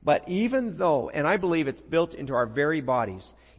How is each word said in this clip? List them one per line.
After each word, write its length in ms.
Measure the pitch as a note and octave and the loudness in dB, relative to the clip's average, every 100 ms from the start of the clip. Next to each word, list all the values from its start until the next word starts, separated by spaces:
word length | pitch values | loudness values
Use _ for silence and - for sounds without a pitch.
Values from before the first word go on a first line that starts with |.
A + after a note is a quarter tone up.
But 260 | - D3 - | 2 0 2
even 500 | F3+ A#3 C4 A#3+ E3+ | -2 0 0 -2 0
though, 320 | F#3 D3 - | 2 2 0
and 180 | D3+ D3 | -2 0
I 80 | G3+ | 2
believe 320 | F#3 E3 C#3+ | 2 0 0
it's 120 | C3+ | -4
built 340 | - E3 E3+ | -2 0 0
into 200 | - C3+ | -4 -4
our 120 | B2+ A#2 | 0 0
very 340 | A2+ D3 D#3+ | 2 0 0
bodies, 520 | C3 B2+ A2 F#2+ - - - | 0 0 0 -6 -14 -20 -20